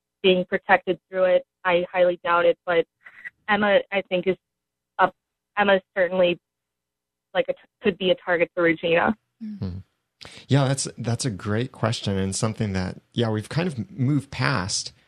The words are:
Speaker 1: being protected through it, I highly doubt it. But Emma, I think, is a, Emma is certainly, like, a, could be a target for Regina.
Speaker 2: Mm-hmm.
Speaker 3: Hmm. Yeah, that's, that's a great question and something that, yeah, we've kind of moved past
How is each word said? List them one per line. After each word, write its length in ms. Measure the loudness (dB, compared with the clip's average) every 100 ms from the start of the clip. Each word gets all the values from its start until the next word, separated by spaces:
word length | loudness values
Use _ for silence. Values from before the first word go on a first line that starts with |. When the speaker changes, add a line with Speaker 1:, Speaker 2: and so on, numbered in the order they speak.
| _ _
Speaker 1:
being 220 | 2 2
protected 540 | 0 -6 0 0 0 -6 _
through 160 | 0
it, 220 | 2 2 0 _
I 220 | 0 0 0
highly 260 | 0 2 0
doubt 200 | 0 2 2
it. 120 | 0 0
But 200 | 0 -2 _ -20 -20 -20 -16 -2
Emma, 320 | 0 2 2 2
I 120 | -4
think, 240 | -2 -2 -2
is 100 | -4 _ _ _ _ _ 0
a, 120 | 0 0 _ _ _ -2
Emma 200 | 2 2
is 60 | 0 -2
certainly, 420 | -2 2 2 0 _ _ _ _ _ _ _ _ _
like, 120 | -4 -2
a, 60 | -6 _ _
could 160 | -4 -2
be 120 | -2
a 40 |
target 360 | -2 0 0 0
for 80 | 0
Regina. 540 | 0 0 0 2 2 -2 _ _
Speaker 2:
Mm-hmm. 240 | -14 -8 -8
Speaker 3:
Hmm. 120 | -8 -14 _ _ _ -20 -20 0
Yeah, 220 | 2 2
that's, 180 | -2 -6 -8
that's 280 | -4 -2
a 60 | -4
great 420 | -4 -4 -4 -4
question 440 | -2 -2 -2 -2 -2
and 180 | -2
something 400 | -2 -4 -2 -2
that, 240 | -2 -4 -8 _
yeah, 160 | -4 -2
we've 200 | -2 -4
kind 180 | -4 -4
of 240 | -4 -10
moved 400 | -4 0 0 -2
past 600 | -4 -2 -2 -2 -6 -8 -16